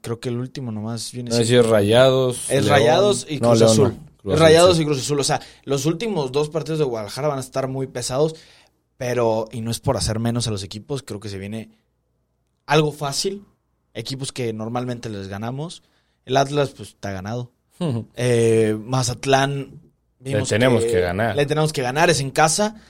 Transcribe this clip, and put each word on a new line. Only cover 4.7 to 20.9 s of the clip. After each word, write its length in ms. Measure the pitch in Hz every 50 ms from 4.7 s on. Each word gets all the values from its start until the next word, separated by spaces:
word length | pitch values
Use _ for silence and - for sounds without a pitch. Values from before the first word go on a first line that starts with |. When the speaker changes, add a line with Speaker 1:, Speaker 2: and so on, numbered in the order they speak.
| 180
Speaker 2:
sí. 40 | 160
Speaker 1:
y 40 | 156
Cruz 140 | 151 147 131
Azul. 200 | 117 120 147 143
O 40 | 131
sea, 180 | 151 143 123 - - - _ -
los 220 | - 139 139 123
últimos 460 | 156 170 165 233 226 202 165 139 127
dos 180 | 127 147 151 151
partidos 300 | 156 160 135 143 160 156
de 60 | 151
Guadalajara 420 | 131 117 110 104 101 - 127 143 151
van 80 | 139
a 40 | 131
estar 260 | 127 - - 131 131
muy 200 | 131 131 135 135
pesados, 480 | 131 - 127 120 - 127 135 151 160 156 - - - - _ _ _ _ _ _ _ _
pero, 500 | - 131 123 120 123 117 113 110 113 113 -
y 100 | - 120
no 100 | 110 113
es 80 | 113 -
por 180 | - 143 127
hacer 220 | 101 - - 107 110
menos 280 | 117 120 117 120 113
a 40 | 117
los 120 | 107 95 101
equipos, 380 | - - 110 101 - 107 101 -
creo 160 | - 107 98
que 100 | 107 107
se 100 | 98 95
viene 320 | 98 101 110 110 104 - _ _ _ _ _ _ _ _ _ _ _ _ _ _ _ _ _ _ -
algo 260 | - 143 156 156 147
fácil, 540 | 147 - 151 139 135 - - 196 196 202 - _ _ _ _ _ _ _ _ _ -
equipos 380 | 120 117 - 135 127 139 -
que 220 | - - 123 113 110
normalmente 560 | 110 110 113 120 123 123 127 - 127 120 117
les 180 | 107 98 98
ganamos. 560 | 98 101 101 110 117 131 135 151 175 - - _ _ _ _ _ _ _ _ _
El 120 | - 127
Atlas, 320 | 135 139 135 147 147 139 -
pues, 180 | - - 104 -
está 220 | - - - 101
ganado. 400 | 98 92 92 101 117 123 120 120 _ _ _ _ _ -
Speaker 2:
Ujú. 280 | 175 156 120 113 110 - -
Speaker 1:
Eh, 640 | - 123 127 120 117 117 113 113 113 110 107 107 110
Mazatlán, 1000 | 104 120 127 131 123 117 123 110 - 135 135 135 139 139 143 139 135 - - - _ _ _ _ _ _ _ _
Speaker 2:
Le 140 | 123 131 135
Speaker 1:
vimos 160 | 104 95 -
Speaker 2:
tenemos 340 | 107 110 123 131 123 113 113
Speaker 1:
que 80 | -